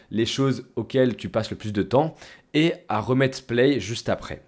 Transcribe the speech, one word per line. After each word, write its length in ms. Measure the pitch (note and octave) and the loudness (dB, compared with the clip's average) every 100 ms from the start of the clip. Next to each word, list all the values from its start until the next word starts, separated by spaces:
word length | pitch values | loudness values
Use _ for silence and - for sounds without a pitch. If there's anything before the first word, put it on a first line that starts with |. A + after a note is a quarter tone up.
| - | -6
les 160 | G#2 A2+ | -2 0
choses 400 | - C3+ A#2 - - | 2 0 0 -6 -8
auxquelles 420 | G#2+ C3 B2+ G#2 | -2 2 2 0
tu 120 | F#2+ | -4
passes 220 | A2 G#2+ | -4 -4
le 60 | F#2 | -6
plus 140 | G#2+ | -4
de 120 | G2+ | -2
temps, 320 | F#2 B2+ D#3+ - - - _ D3 | 2 2 2 -4 -18 -20 _ 2
et 180 | E3 - - | 2 0 -4
à 100 | G#2+ | -4
remettre 460 | G#2 C3 C3+ C3 - | 0 2 2 0 -2
play 340 | A#2+ C3+ C3 | 2 4 2
juste 300 | F#2+ A2+ - | -2 -6 -4
après. 320 | G2 - D2+ | -4 -6 -14